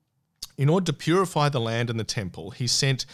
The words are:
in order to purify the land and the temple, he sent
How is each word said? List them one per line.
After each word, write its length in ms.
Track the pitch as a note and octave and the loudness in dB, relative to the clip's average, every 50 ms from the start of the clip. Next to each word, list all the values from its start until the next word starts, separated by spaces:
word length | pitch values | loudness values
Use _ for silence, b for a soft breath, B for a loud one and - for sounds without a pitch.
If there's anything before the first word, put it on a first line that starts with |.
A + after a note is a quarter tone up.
| _ _ _ _ _ _ _ - - - - - | _ _ _ _ _ _ _ -16 -16 -14 -4 0
in 120 | C3+ C#3+ | 2 4
order 160 | E3 G3 F3+ | 4 4 2
to 60 | E3+ C#3+ | 0 -4
purify 560 | - - D#3 E3 F#3+ F#3+ F3 - D#3+ D3 D3 | -2 0 2 2 4 2 2 2 2 2 2
the 100 | C#3 B2+ | 2 0
land 300 | A2+ A2+ A2+ A#2 A#2+ A2+ | -2 0 0 -2 -2 -2
and 100 | A2+ A2+ | -2 -4
the 40 | G#2 | -4
temple, 480 | - - A#2+ G2 F2+ - F2+ D#2+ - - | -4 -4 -4 -6 -6 -8 -10 -12 -12 -8
he 140 | - B2 | -6 -2
sent 380 | A#2 - - C#3+ C3+ C3+ C3 - B | -2 0 0 2 0 0 0 -4 B